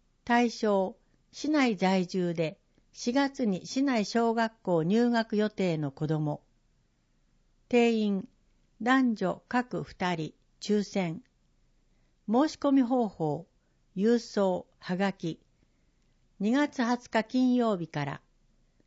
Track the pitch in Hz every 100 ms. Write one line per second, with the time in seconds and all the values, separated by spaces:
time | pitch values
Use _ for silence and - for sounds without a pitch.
0 | _ _ - 240 240 - 220 196 190 -
1 | _ _ _ - 285 302 254 185 185 190
2 | 180 190 175 170 156 - _ _ _ -
3 | - 254 277 277 233 185 - 262 277 240
4 | 202 233 233 226 226 - - 175 160 214
5 | 240 233 226 208 214 - 185 160 147 -
6 | 151 156 151 147 - _ _ _ _ _
7 | _ _ _ _ _ _ _ 240 233 226
8 | 208 196 - _ _ _ _ _ 226 262
9 | 254 220 185 180 - 247 247 175 147 -
10 | 180 170 156 - _ _ - 208 196 202
11 | 175 160 - _ _ _ _ _ _ _
12 | _ _ - 226 311 - 285 277 240 254
13 | 220 - 156 147 175 _ _ _ _ -
14 | 208 240 - - 196 180 - _ - 180
15 | 196 190 165 - _ _ _ _ _ _
16 | _ _ _ - 202 262 294 - 233 247
17 | - 277 277 254 254 247 233 196 160 151
18 | 143 - - _ _ _ _ _